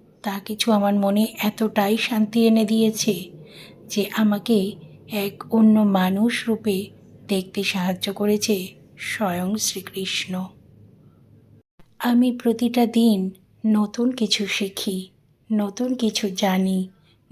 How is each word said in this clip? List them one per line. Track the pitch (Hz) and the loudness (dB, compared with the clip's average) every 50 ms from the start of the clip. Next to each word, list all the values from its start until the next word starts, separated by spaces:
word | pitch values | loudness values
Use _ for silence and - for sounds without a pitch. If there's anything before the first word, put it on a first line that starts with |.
| _ _ _ _ | _ _ _ _
তা | - 220 196 202 | -10 -8 -8 -8
কিছু | 196 - 214 214 - 233 | -8 -10 -6 -4 0 2
আমার | 220 208 202 202 202 | 2 2 4 2 2
মনে | 202 202 196 196 208 220 214 - - | 2 2 2 2 2 0 0 -2 -4
এতটাই | - 208 208 - 220 214 - 214 202 196 220 226 | -4 -4 -2 -2 -2 -2 0 0 0 2 2 0
শান্তি | - - 247 220 220 208 - 233 226 226 | -2 -2 0 0 0 0 2 2 4 4
এনে | 220 220 220 | 4 4 2
দিয়েছে | 202 220 226 220 220 220 - - 226 196 175 185 - - - - - - - - - - - - - | 2 2 2 2 2 2 0 0 -2 -2 -2 -4 -12 -16 -20 -20 -20 -20 -20 -20 -20 -20 -20 -16 -8
যে | - 208 196 - - | -4 -4 -4 -4 0
আমাকে | - 220 208 208 202 - - 233 208 185 196 - - - - - - - - | 0 2 2 2 0 0 2 2 2 2 0 -6 -10 -18 -20 -20 -20 -16 -10
এক | 226 208 202 202 196 - - - - | -6 -6 -6 -6 -6 -10 -10 -2 2
অন্য | 226 220 220 214 214 | 6 6 8 6 6
মানুষ | 214 208 196 190 185 185 190 196 220 240 240 - - 233 | 6 4 4 4 2 2 2 2 0 0 0 -2 -2 -2
রূপে | 220 214 - 220 196 185 202 - - - - - - - - - | -4 -2 0 -2 -2 -2 -4 -8 -12 -20 -20 -20 -20 -16 -6 -4
দেখতে | 196 190 180 185 - 202 196 | -4 -4 -4 -4 -6 -6 -4
সাহায্য | 190 - 190 180 185 185 180 - 208 196 | -4 -2 -2 -2 -2 -4 -4 -4 -6 -4
করেছে | - 202 208 208 208 208 - 214 190 185 185 - - - - - - | -2 0 0 2 0 2 0 -2 -2 -2 -8 -14 -18 -20 -20 -18 -14
স্বয়ং | - - - - 220 190 175 175 185 185 208 | -10 -8 -6 -2 -2 -2 -2 -2 -2 -4 -4
শ্রীকৃষ্ণ। | 220 - - - 190 185 - - 196 190 185 - - - - 185 185 185 185 - - - - - - - - - _ _ - _ _ _ _ _ - _ _ - - _ _ _ _ - _ _ - | -2 -2 -4 -4 -6 -10 -10 -10 -8 -8 -6 -6 -6 -6 -6 -6 -6 -6 -8 -12 -18 -20 -20 -20 -20 -20 -20 -20 _ _ -20 _ _ _ _ _ -20 _ _ -20 -20 _ _ _ _ -20 _ _ -6
আমি | - 240 240 240 247 254 | -2 2 4 4 4 4
প্রতিটা | 240 247 - 233 220 226 240 233 240 247 240 | 2 0 0 0 0 2 0 0 2 2 0
দিন | 226 233 226 233 233 214 190 185 190 185 - _ _ _ _ - | 2 4 4 4 4 4 4 0 -4 -6 -10 _ _ _ _ 0
নতুন | 220 214 214 208 208 - - 240 254 | 2 2 2 2 0 -2 -2 -2 -2
কিছু | 254 254 220 202 - - 208 190 | 0 -2 -2 -2 -2 -2 -2 -4
শিখি, | - - 208 196 190 - - 214 190 185 185 185 _ _ _ _ _ _ _ - | -4 -4 -4 -4 -6 -8 -6 -6 -6 -6 -8 -10 _ _ _ _ _ _ _ -4
নতুন | 214 214 208 202 196 - 247 254 262 | -2 -2 -2 -2 -4 -4 -4 -4 -2
কিছু | 254 233 214 - - - 202 | 0 -2 -2 -2 -2 -4 -4
জানি, | 185 - - 196 185 185 190 190 190 190 185 185 - _ _ _ _ _ _ - | -4 0 0 0 2 2 2 2 0 -2 -2 -4 -8 _ _ _ _ _ _ -4